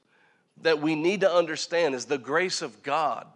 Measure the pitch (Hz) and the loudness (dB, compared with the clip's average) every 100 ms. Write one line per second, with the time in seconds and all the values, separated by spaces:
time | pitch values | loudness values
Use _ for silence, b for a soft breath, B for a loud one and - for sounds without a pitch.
0 | _ b b b b - 165 156 151 156 | _ b b b b -4 0 2 2 0
1 | 170 202 190 175 165 151 - 170 160 127 | 0 2 2 4 0 -2 -2 0 2 0
2 | 113 143 117 156 185 - 156 107 - 147 | -4 -6 -2 0 0 -4 -8 -10 -4 -2
3 | 147 113 - | -2 -4 -10